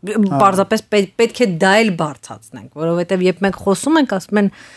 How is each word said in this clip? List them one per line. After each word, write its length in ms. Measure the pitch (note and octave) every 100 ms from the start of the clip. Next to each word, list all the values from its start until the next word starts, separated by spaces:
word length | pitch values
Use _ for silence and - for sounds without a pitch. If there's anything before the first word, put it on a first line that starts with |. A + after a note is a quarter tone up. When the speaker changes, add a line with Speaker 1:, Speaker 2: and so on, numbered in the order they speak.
Speaker 1:
Հա։ 360 | F#3 G#3+ G3 C#3
Speaker 2:
Պարզապես 420 | G3 F#3 G3 A3
պե-, 260 | - G#3+ G3
պետք 260 | - A3+ -
է 80 | A#3+
դա 220 | E3 F#3+
էլ 180 | G3+ A3+
բարձրացնենք, 800 | E3+ D#3 C3+ - - - B2 -
որովհետև 500 | D3 E3 F3 F3 F#3+
երբ 140 | F#3 E3+
մենք 200 | G3 -
խոսում 400 | - F#3+ C#4 D#4+
ենք, 160 | C4+ G3
ասում 240 | - G#3
են, 80 | G3 - -